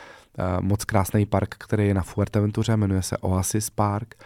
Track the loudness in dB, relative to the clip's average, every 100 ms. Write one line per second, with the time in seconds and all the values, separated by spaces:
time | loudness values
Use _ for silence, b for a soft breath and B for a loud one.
0 | B B B -6 -2 0 0 0 2 0
1 | 2 2 2 2 0 -6 -4 0 2 2
2 | -2 -2 0 2 0 0 0 2 2 0
3 | -2 -4 0 0 0 -2 -4 -2 -2 -2
4 | -8 -16